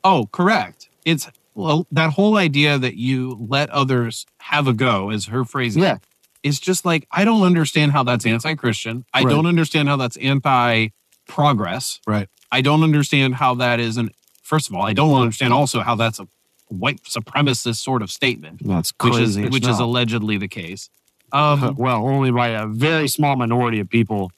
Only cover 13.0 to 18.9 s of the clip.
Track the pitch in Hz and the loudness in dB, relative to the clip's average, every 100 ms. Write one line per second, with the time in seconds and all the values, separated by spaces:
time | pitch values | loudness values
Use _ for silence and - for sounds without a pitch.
13 | 139 143 135 127 135 123 123 120 117 113 | 2 2 2 2 0 0 0 0 -2 -2
14 | 113 _ _ _ - 156 - 98 98 107 | -4 _ _ _ -4 -4 -2 -6 -2 2
15 | 156 139 117 110 127 123 143 120 110 113 | 4 4 2 0 2 2 2 0 -2 0
16 | 113 107 95 _ _ _ _ 95 117 120 | 0 -2 -16 _ _ _ _ -6 -4 -4
17 | - 113 107 143 143 117 123 113 - 131 | -8 -10 -6 -2 0 0 -4 -6 -4 -4
18 | 101 - 143 120 78 - 101 90 82 | -4 -4 -4 -4 -12 -12 -4 -2 -2